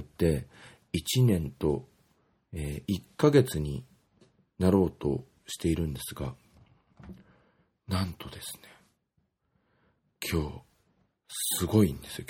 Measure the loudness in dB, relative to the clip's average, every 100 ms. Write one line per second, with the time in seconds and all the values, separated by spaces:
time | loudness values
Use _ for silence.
0 | -4 0 2 2 -2 -16 -20 -20 _ -6
1 | 0 4 4 4 -2 -2 -2 -2 -4 _
2 | _ _ _ _ _ -8 -6 -6 -4 -6
3 | -6 2 4 6 4 0 -4 -6 -10 _
4 | _ _ _ _ _ 0 4 4 2 -2
5 | -4 -4 -6 _ -14 -4 -2 0 -2 -6
6 | -10 -8 -10 -10 _ _ _ _ _ -20
7 | -20 -20 _ _ _ _ _ _ -6 -2
8 | -2 -6 -14 -16 -16 -16 -20 -20 _ _
9 | _ _ _ _ _ _ _ _ _ _
10 | _ _ -4 -2 -2 -8 -18 _ _ _
11 | _ _ -14 -8 -4 -2 2 4 4 2
12 | -12 -14